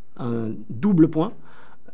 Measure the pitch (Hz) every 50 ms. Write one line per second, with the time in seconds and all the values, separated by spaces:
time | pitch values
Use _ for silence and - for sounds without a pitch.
0 | - - - - 143 120 117 117 113 110 110 - - - - 113 143 208 202 160
1 | 156 - - 156 165 220 - - - - - - - - - - - -